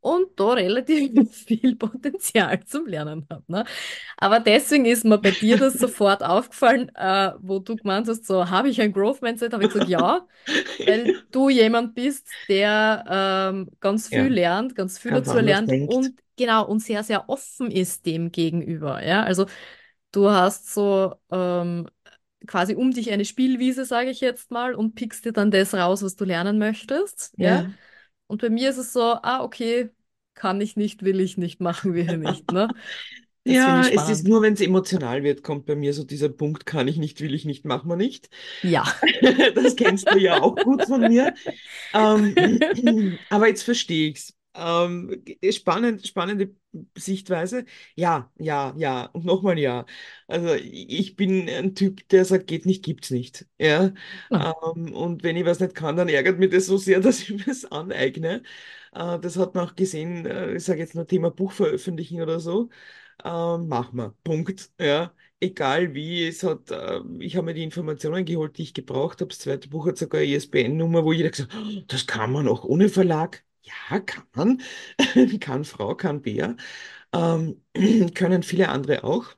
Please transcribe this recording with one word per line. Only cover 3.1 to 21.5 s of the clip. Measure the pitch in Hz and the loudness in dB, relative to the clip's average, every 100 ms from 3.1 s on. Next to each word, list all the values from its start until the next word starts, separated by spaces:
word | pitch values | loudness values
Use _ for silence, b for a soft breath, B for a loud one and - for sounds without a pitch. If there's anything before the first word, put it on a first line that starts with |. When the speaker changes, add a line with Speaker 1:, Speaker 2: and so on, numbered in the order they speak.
| 156 147 | -10 -14
Speaker 1:
hab, | 156 - | -16 -6
ne? | 180 226 B B B B - | -6 -6 B B B B -2
Aber | 196 226 | 4 4
deswegen | 226 220 285 294 233 | 6 4 6 4 4
ist | 233 226 | 4 6
mir | 208 | 6
bei | 202 | 4
dir | 185 214 233 | 4 4 6
das | 269 254 | 4 2
Speaker 2:
<laughs> | |
Speaker 1:
sofort | 247 - 202 202 | -2 2 2 4
aufgefallen, | 120 190 240 - 247 233 247 - | 2 0 0 2 4 4 0 -4
äh, | 190 190 190 - | 0 2 2 -2
wo | 185 196 | -6 -6
du | 190 220 | -4 -6
gemeint | 208 190 226 | -2 -2 -2
hast, | 226 - | -6 0
so, | 190 175 | 0 2
„Hab | 185 269 | 2 2
ich | 233 | 2
ein | 214 | 0
Growth | 196 202 269 | 2 0 0
Mindset?“ | 240 226 233 | -4 -4 -4
Hab | 226 | 0
ich | 208 | 2
gesagt, | 208 180 | 2 0
„Ja“, | 175 175 349 - _ - | 2 2 0 -4 _ -4
Speaker 2:
<laughs> | - - - - | -4 -4 -2 2
Speaker 1:
weil | 220 240 381 _ | 2 2 -2 _
du | 262 269 | 2 4
jemand | 254 220 233 240 226 | 6 4 4 -2 -4
bist, | 254 277 - - - | -4 -4 -14 -18 -2
der, | 196 208 214 220 214 - 190 190 190 190 190 | 2 2 2 2 0 -2 -2 0 0 -2 -4
ähm, | 185 _ | -10 _
ganz | 196 214 - | -2 -2 -2
viel | - 262 | 0 2
Speaker 2:
Ja. | |
Speaker 1:
lernt, | 220 170 185 254 - | 2 2 0 -2 -4
ganz | 185 - | -6 -6
viel | 240 | -2
Speaker 2:
Ganz | |
Speaker 1:
dazu | 254 - 240 | -2 2 2
Speaker 2:
anders | |
Speaker 1:
lernt | 214 196 226 | 4 4 2
Speaker 2:
denkt. | 131 147 247 262 | 0 2 0 0
Speaker 1:
und | - _ - | -6 _ -4
genau, | 240 220 208 | 2 2 2
und | 214 | -2
sehr, | - 208 | -2 -6
sehr | 214 208 - | -2 -4 -2
offen | 277 - - 240 | -8 -8 -8 -4
ist | 185 180 - 175 | -2 -2 -4 -4
dem | 160 170 | -4 -4
gegenüber, | 170 165 165 156 160 151 131 156 | -2 0 -2 -4 -6 -6 -6 0
ja. | 190 | 0
Also | 220 180 196 B B B B B _ | 2 0 -2 B B B B B _
du | 202 202 | 2 6
hast | 202 185 208 - | 6 4 0 -8
so, | - 202 196 190 - _ | -2 0 2 0 -4 _
ähm, | 185 180 | -4 -2